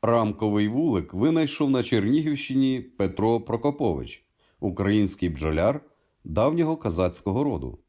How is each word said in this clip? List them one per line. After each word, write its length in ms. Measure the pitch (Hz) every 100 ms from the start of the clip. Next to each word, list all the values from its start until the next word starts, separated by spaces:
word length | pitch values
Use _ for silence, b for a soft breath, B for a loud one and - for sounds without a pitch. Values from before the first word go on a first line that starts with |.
Рамковий 640 | 113 117 110 95 107 104 107
вулик 460 | 120 160 101 80
винайшов 560 | 92 135 160 151 - 147
на 140 | 131
Чернігівщині 960 | 113 117 101 147 156 143 - 131 135 127
Петро 600 | 120 _ 98 90 107 117
Прокопович, 840 | - 117 147 143 123 73 60 - _ _ _ _
український 720 | 101 85 98 107 101 - 87
бджоляр 520 | 73 78 78 98 147 - b b b
давнього 540 | - 82 123 170 156 160
козацького 640 | 113 82 92 - - 101
роду. 360 | 147 92 67 58